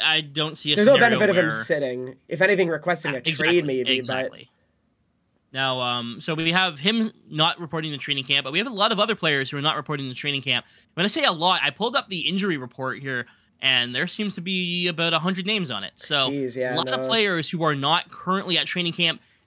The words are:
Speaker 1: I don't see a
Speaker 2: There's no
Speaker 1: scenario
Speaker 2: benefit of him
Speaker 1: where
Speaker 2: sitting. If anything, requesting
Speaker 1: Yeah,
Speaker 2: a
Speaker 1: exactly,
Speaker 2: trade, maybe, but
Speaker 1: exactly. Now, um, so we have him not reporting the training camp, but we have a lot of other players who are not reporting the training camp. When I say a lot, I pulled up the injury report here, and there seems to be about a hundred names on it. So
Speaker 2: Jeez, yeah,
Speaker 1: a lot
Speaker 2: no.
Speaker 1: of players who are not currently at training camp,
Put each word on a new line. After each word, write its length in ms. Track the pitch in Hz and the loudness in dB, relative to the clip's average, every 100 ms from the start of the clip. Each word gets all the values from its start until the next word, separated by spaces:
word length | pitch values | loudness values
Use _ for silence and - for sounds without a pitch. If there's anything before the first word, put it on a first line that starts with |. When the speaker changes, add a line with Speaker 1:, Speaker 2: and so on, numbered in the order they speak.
| 143 156 | 2 0
Speaker 1:
I 60 | |
don't 360 | 151 139 156 143 | 0 -4 -4 -4
see 160 | 151 | 0
a 20 | 151 | 4
Speaker 2:
There's 120 | 214 | 8
no 80 | 170 | 8
Speaker 1:
scenario 240 | 233 220 | 6 6
Speaker 2:
benefit 100 | 202 | 4
of 80 | 185 | 4
him 120 | - | 2
Speaker 1:
where 140 | 113 | 0
Speaker 2:
sitting. 520 | 113 151 135 123 127 - - | 0 0 0 -4 -8 -12 -8
If 140 | 165 | 0
anything, 260 | 190 196 175 | 4 4 2
requesting 440 | 151 170 170 151 | 0 -2 -2 -2
Speaker 1:
Yeah, 60 | 123 | -4
Speaker 2:
a 20 | |
Speaker 1:
exactly, 280 | 165 143 156 175 | -2 0 4 4
Speaker 2:
trade, 40 | 147 | 2
maybe, 180 | 131 | 0
but 80 | 123 | 0
Speaker 1:
exactly. 580 | 131 127 131 131 - 120 _ _ _ _ _ _ _ _ _ _ | 0 0 -4 -4 -8 -20 _ _ _ _ _ _ _ _ _ _
Now, 260 | 131 135 127 | -2 -2 0
um, 380 | 123 123 117 117 | -2 -2 -6 -8
so 140 | - | -6
we 180 | 156 165 | -2 2
have 280 | 180 185 143 | 2 2 0
him 320 | 175 226 220 - - | 0 2 0 -4 -8
not 300 | 151 160 - | 0 0 0
reporting 320 | 165 160 160 | -6 -6 -6
the 80 | 143 | -8
training 240 | 151 139 | -6 -4
camp, 200 | 135 139 | 0 0
but 80 | 131 | 0
we 60 | 165 | -2
have 100 | 247 | -2
a 40 | |
lot 180 | 202 214 | 0 0
of 80 | 196 | 2
other 140 | 220 | 0
players 380 | 214 165 139 135 | 0 0 0 -2
who 60 | 143 | -2
are 40 | |
not 140 | 151 143 | -2 -2
reporting 340 | 143 147 135 | -4 -6 -6
the 60 | 127 | -8
training 260 | 147 139 | -6 -4
camp. 240 | 135 123 - _ _ - | -2 -2 -4 _ _ -2
When 100 | 202 | -2
I 40 | |
say 140 | 320 269 | 2 0
a 60 | |
lot, 300 | 165 180 175 | 2 2 2
I 60 | 139 | 0
pulled 260 | - 226 269 | -2 -2 -2
up 140 | - | -4
the 120 | 180 | -6
injury 360 | 139 190 202 151 | -2 -2 -2 -2
report 420 | 127 - 131 117 | -6 -8 -8 -6
here, 280 | 139 127 117 _ _ - | -6 -6 -6 _ _ -4
and 320 | 135 127 123 | 2 2 2
there 140 | 127 175 | -2 -4
seems 260 | - 208 | -4 -6
to 80 | 185 | -6
be 460 | 175 185 180 175 175 | -4 -2 0 0 -2
about 260 | 165 170 | 0 0
a 60 | 160 | 2
hundred 260 | 170 190 190 | 0 -2 -2
names 240 | 214 156 | -2 -2
on 140 | 104 | -6
it. 100 | 98 - | -8 -12
So 340 | - 147 135 | -2 0 0
Speaker 2:
Jeez, 260 | 143 127 123 | 0 -4 -2
yeah, 180 | 127 | -2
Speaker 1:
a 40 | 135 | 0
lot 100 | 131 | 0
Speaker 2:
no. 60 | |
Speaker 1:
of 140 | 131 131 | -2 0
players 400 | 226 208 170 151 | 2 2 0 -2
who 140 | 165 | 0
are 140 | 160 143 | 0 2
not 340 | 139 170 - | 2 2 0
currently 480 | - - 190 151 165 | -10 -2 -2 2 2
at 80 | 139 | 2
training 280 | 180 175 | -2 -2
camp, 280 | 165 170 - _ _ | 0 0 0 _ _